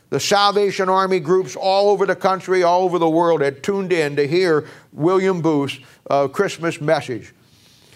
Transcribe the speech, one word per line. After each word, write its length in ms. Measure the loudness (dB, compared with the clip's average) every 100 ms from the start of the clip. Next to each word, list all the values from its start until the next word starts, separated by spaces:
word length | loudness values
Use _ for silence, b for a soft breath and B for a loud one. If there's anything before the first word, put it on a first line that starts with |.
| b
The 100 | -6
Salvation 680 | 0 2 2 2 0 0 0
Army 300 | 2 2 0
groups 380 | 2 0 0 -4
all 340 | 0 2 2
over 160 | 2 0
the 80 |
country, 480 | 0 0 -2 0 0
all 200 | 2 2
over 180 | 0 0
the 100 | 2
world 300 | 2 2 2
had 240 | 0 -2
tuned 280 | -4 -4 -2
in 220 | -2 0
to 120 | -2 0
hear 400 | 0 2 0 -2 B B
William 480 | -4 0 2 2 0
Booth's, 400 | 0 0 -2 -8 B B -4
uh, 200 | -2 0
Christmas 520 | -2 -4 -2 -6 -6
message. 540 | -2 -2 -2 -10 -12 _ b b b b b